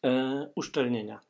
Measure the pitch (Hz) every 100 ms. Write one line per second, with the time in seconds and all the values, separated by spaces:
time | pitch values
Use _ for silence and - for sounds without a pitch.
0 | 131 127 131 139 147 - 143 151 123 120
1 | 107 107